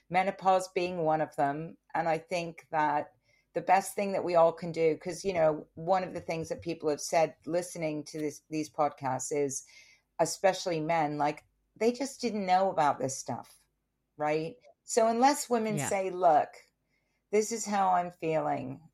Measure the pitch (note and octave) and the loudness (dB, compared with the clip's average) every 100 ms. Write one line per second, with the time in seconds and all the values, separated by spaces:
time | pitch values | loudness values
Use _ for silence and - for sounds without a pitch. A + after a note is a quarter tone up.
0 | - F3+ F#3 F#3+ F#3 F#3 F#3 - F3+ F#3 | -4 0 0 0 2 2 2 -2 -2 0
1 | D#3 D#3 D3 - C#3 D3 E3 - _ D#3 | 0 0 0 -2 -2 -2 -8 -14 _ -2
2 | E3 D#3+ E3 F3+ E3+ E3 - D#3+ D3+ D3 | 0 -2 -2 -6 -6 -10 -6 0 0 0
3 | - _ _ _ _ E3+ E3+ F#3 F#3+ - | -4 _ _ _ _ -6 2 2 2 -4
4 | G3+ F#3 C#3 F3 E3 E3 F3 D#3+ E3 D3+ | -2 -2 2 6 6 4 -6 2 2 2
5 | F3+ E3 G3 F3 D#3 D#3 - - E3 F#3+ | -6 -6 -4 2 2 2 -6 -8 0 0
6 | F3+ E3+ - E3 D#3+ E3+ E3+ D#3+ D#3+ C#3+ | 0 -8 -6 -6 -6 -8 -8 -4 -2 -2
7 | - F3 D#3 - - E3+ F3 F3 D#3 D3+ | 0 2 2 -2 -4 -4 -4 -6 -6 -6
8 | D3 D#3 D3+ C#3 - D#3 D3+ - D3 - | -8 -6 -8 -8 -8 -6 -6 0 -2 -2
9 | C3+ C3 - D3 C#3+ - - - - _ | -4 -4 -2 -2 -2 -4 -12 -20 -20 _
10 | _ - D#3+ - F#3+ F#3 F#3 D#3+ D#3 E3 | _ -2 -2 2 0 0 -2 -4 0 0
11 | D3 D3 D3 D3+ _ _ _ - A3+ A#3+ | 0 0 -2 -2 _ _ _ -2 0 0
12 | C4+ - A#3+ G#3 F#3 F#3 F#3+ E3+ D3 - | -6 -4 -4 -2 2 4 4 2 2 2
13 | C3 - - A#2 - - _ _ _ _ | -2 -6 -8 -8 -10 -20 _ _ _ _
14 | _ - D3 D#3 D#3+ - - _ - - | _ -6 -2 -2 -4 -10 -20 _ -4 2
15 | A3+ A#3 C4 C#4+ - A#3+ A3 G#3 G3 G3 | 2 4 4 4 0 -2 0 -2 -2 -2
16 | F#3+ F3+ F3+ D3 - - _ _ _ _ | -2 2 4 6 2 -6 _ _ _ _
17 | _ _ - G#3 G#3+ A3+ G#3 G#3 F#3+ F3+ | _ _ -2 0 0 -4 -2 0 2 2
18 | F3 - D#3+ D#3 D3 C#3 B2+ C3+ - | 0 -4 -2 0 0 -2 -6 -12 -16